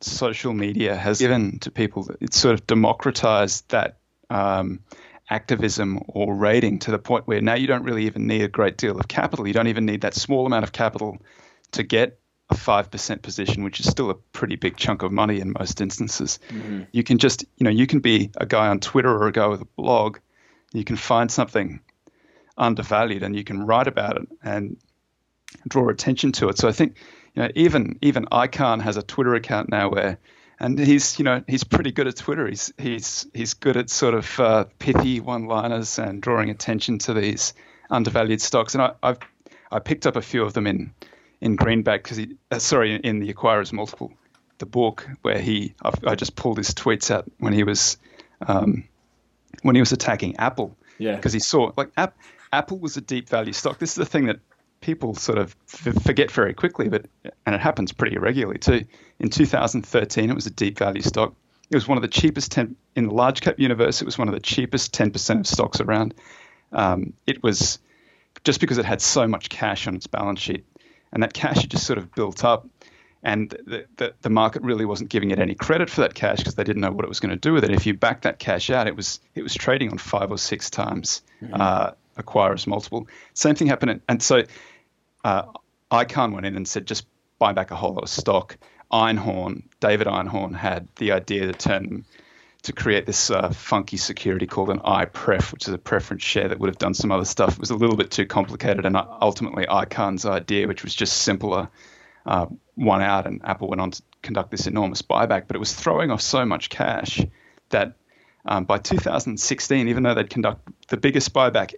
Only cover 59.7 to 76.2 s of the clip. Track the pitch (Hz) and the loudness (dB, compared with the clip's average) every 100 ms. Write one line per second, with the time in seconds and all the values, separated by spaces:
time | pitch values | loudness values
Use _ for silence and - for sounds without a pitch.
59.7 | 120 - 123 104 - 110 - 107 - 101 | -2 0 0 0 0 0 0 -4 -2 -4
60.7 | 101 101 101 107 110 113 - _ _ - | 0 -2 0 -2 0 -2 -2 _ _ 0
61.7 | 151 113 127 117 - 156 147 - 147 113 | 0 2 0 0 2 2 0 -2 -2 -2
62.7 | - _ 127 113 110 127 135 175 - 131 | -6 _ -2 0 4 2 2 -2 2 0
63.7 | 113 117 - - - 110 98 - - 123 | 4 2 2 -4 -2 -2 -2 -2 -2 0
64.7 | 131 - - 107 104 - 110 98 - 113 | -2 -4 0 0 0 0 0 2 0 0
65.7 | - 110 107 110 - - - - _ _ | 0 0 0 0 -6 -20 -20 -20 _ _
66.7 | - 95 90 - - - 131 120 95 - | 0 2 2 -2 -6 -4 0 0 2 -2
67.7 | - _ _ _ _ _ - - 135 170 | -4 _ _ _ _ _ -4 0 2 2
68.7 | 120 110 104 - 143 113 101 - - 107 | 0 0 0 2 2 2 0 -4 -2 -2
69.7 | 98 101 92 - 104 101 98 - - _ | -2 -4 -8 -6 -4 -4 -4 -6 -6 _
70.7 | - _ _ _ 110 113 - 143 131 - | -20 _ _ _ -2 -2 -2 0 0 0
71.7 | 156 - 107 92 - 104 - 120 113 - | -4 -2 -4 -4 -4 -4 0 2 2 0
72.7 | _ - _ _ _ - 107 107 - - | _ -20 _ _ _ -2 -2 -2 -8 -10
73.7 | 113 - - 123 - 113 110 110 151 123 | -12 -12 -6 -6 -4 0 4 4 2 -2
74.7 | 110 107 101 104 107 98 95 92 98 - | 0 -2 -4 -2 0 0 2 0 -2 0
75.7 | 165 170 - 113 - | 0 2 2 0 2